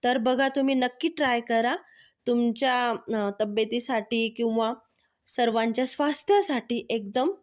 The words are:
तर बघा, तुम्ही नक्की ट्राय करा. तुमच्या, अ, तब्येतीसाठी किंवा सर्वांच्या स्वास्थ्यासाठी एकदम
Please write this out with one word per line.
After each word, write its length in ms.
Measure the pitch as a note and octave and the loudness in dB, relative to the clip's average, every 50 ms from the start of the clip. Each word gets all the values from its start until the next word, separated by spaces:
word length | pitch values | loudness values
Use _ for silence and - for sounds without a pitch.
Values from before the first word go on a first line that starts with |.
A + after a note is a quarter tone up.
| - | 2
तर 140 | B3 B3 C4 | 2 2 2
बघा, 300 | A3 B3+ B3+ B3 C4+ C4+ | 2 2 2 2 2 0
तुम्ही 260 | C4+ C#4+ C4+ C4+ C4+ | 2 0 0 2 2
नक्की 340 | C4 B3 B3 B3 - - E4+ | 2 0 -2 -4 -2 -4 -4
ट्राय 320 | E4+ D4+ D4+ C4 B3 A#3 | -2 0 0 0 0 0
करा. 360 | A#3 - A#3 A3+ A3+ A#3+ D4 F#4+ - _ - _ - _ _ _ _ | 0 0 0 2 2 0 -2 -4 -8 _ -20 _ -20 _ _ _ _
तुमच्या, 640 | - A#3+ A#3+ A#3+ A#3 A3+ A#3 C#4 C4 B3 B3 B3 A#3+ | -2 0 2 2 0 0 0 0 0 2 2 0 0
अ, 400 | A3+ G3 - - A3+ G#3+ G#3 G3+ G3+ G3+ | -2 -4 -4 -4 -4 -2 -2 -2 -2 -2
तब्येतीसाठी 880 | G#3+ G#3 G#3 A3 A3 G#3+ A3+ A#3+ A#3+ - C4 A3 G3+ - B3 A3+ A3+ A3+ | -4 -2 0 -2 -2 0 -2 -4 -2 -2 -2 -2 -2 -2 -2 -2 -2 -2
किंवा 460 | A3+ - A#3 A3+ A3 A3+ A3+ A3 B3 B3+ _ _ _ _ _ _ _ _ _ | -2 -2 -2 -2 0 0 0 -2 -2 -6 _ _ _ _ _ _ _ _ _
सर्वांच्या 600 | - - - B3 A#3 A3 A3+ A3 A#3 A3 A#3+ B3+ | -10 -2 0 0 2 2 2 0 0 0 0 -2
स्वास्थ्यासाठी 1000 | B3+ - - D4 D4 D4 - - - G4+ G4+ G4 - D4 A#3+ - _ A#3+ A#3+ - - | -2 -2 -2 -2 0 0 -2 2 4 4 4 4 2 -2 -4 -2 _ -4 -6 -4 -4
एकदम 420 | - A3+ G3+ G3 G3+ B3+ B3+ E4+ G4 - | -4 -4 -4 -4 -2 0 0 0 -2 -4